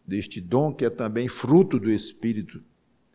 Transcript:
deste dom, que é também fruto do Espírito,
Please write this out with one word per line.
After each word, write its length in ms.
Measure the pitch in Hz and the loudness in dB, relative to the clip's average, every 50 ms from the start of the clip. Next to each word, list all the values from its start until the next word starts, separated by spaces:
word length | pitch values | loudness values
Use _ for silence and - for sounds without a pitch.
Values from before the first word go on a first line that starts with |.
| _ | _
deste 360 | - 92 104 - - - 113 | -6 -4 -4 -4 -6 -10 -12
dom, 320 | 90 87 104 131 151 151 131 | -4 0 2 2 2 2 0
que 120 | - 120 | 0 -2
é 40 | 117 | -2
também 380 | 117 - 120 110 107 117 123 | -2 -2 -6 -4 -2 -2 -4
fruto 520 | 123 - - - 123 143 175 190 185 - 117 | -4 -6 -6 0 4 6 6 6 6 2 0
do 120 | 101 113 | 2 2
Espírito, 720 | 107 104 - - - _ - 113 110 107 - - - - - _ _ _ _ _ _ _ _ _ _ | 0 0 -2 -6 -10 _ -4 -2 -2 -2 -6 -10 -14 -20 -20 _ _ _ _ _ _ _ _ _ _